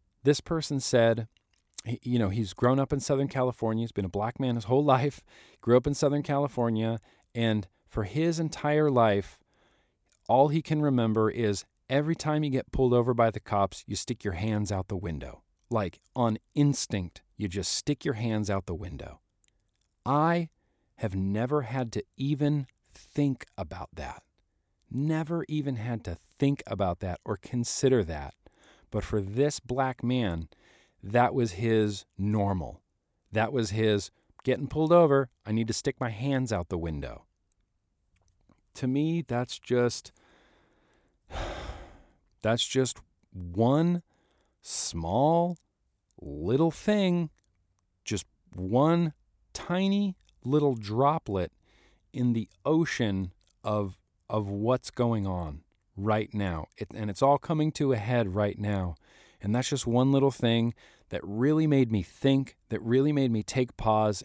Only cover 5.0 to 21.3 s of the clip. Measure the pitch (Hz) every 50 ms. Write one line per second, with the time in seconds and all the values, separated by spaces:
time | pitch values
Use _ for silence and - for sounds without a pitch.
5 | 139 143 - - - _ - - - - - _ - 113 120 127 127 147 143 -
6 | 156 143 143 147 143 - 143 143 143 139 - 123 117 117 110 110 113 113 113 107
7 | - _ _ _ _ _ - 117 117 113 110 107 101 - _ _ _ _ - 120
8 | 104 95 - 151 160 170 165 165 165 151 - - - 147 151 151 151 147 131 120
9 | 113 110 101 101 98 - - - _ _ _ _ _ _ _ _ _ _ _ _
10 | _ _ - _ _ - 113 131 143 151 147 165 - - 156 151 147 147 131 123
11 | 117 110 107 110 110 107 - 117 117 104 101 - - - _ _ _ - 135 143
12 | 151 160 165 - - 156 151 151 151 143 131 131 - - - 131 131 123 123 120
13 | 117 127 120 117 117 113 - 107 - - 107 101 98 95 - - - - 104 -
14 | - - 120 - - 104 90 82 110 110 107 107 107 98 101 92 92 - 101 90
15 | - 87 80 69 64 - - - _ _ _ _ _ _ 120 110 101 90 - -
16 | _ _ _ 131 120 113 107 - - _ _ 147 143 143 139 - - - - 98
17 | 90 82 - - _ _ _ - 104 95 87 98 90 - - - - 147 147 -
18 | - 139 127 107 120 117 110 107 104 98 101 98 - - 85 76 78 82 71 67
19 | 69 - - - _ _ _ _ _ _ _ _ _ _ _ _ _ _ _ _
20 | _ - 139 147 156 170 170 175 165 160 - _ _ _ _ _ _ _ _ -
21 | - 101 95 95 95 98